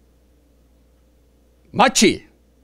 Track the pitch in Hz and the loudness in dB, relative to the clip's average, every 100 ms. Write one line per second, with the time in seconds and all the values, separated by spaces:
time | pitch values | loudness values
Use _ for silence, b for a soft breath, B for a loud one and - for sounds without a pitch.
0 | _ _ _ _ _ _ _ _ _ _ | _ _ _ _ _ _ _ _ _ _
1 | _ _ _ _ _ _ _ - 254 262 | _ _ _ _ _ _ _ -2 0 2
2 | 190 - - _ _ _ | -2 -2 -12 _ _ _